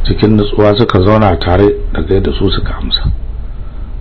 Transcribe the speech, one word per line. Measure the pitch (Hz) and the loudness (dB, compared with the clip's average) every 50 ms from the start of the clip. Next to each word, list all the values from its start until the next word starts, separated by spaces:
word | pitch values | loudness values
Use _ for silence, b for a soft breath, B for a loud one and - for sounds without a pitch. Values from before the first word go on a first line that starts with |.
| - | 0
Cikin | - 98 - 110 104 110 | -2 0 2 2 2 4
nutsuwa | 104 101 - - - - 104 104 101 | 4 2 2 2 2 2 2 4 2
suka | 117 - - 98 | 0 2 2 2
zauna | 92 104 107 107 107 98 87 | 2 4 4 4 4 2 2
tare | 80 - - 90 95 101 104 101 - - - | 0 0 0 2 4 4 2 2 0 -4 -4
da | - 92 | -4 -4
gaida | 85 - 95 98 95 - | -2 0 0 0 0 0
su | 104 - 98 95 | -2 0 0 0
suka | - - - - - - | 0 -2 -2 -4 -4 -6
amsa. | - - - - - - - - - - - - B B B B B B B B B B B B | -4 -4 -4 -2 -2 -2 -2 -2 -6 -8 -8 -8 B B B B B B B B B B B B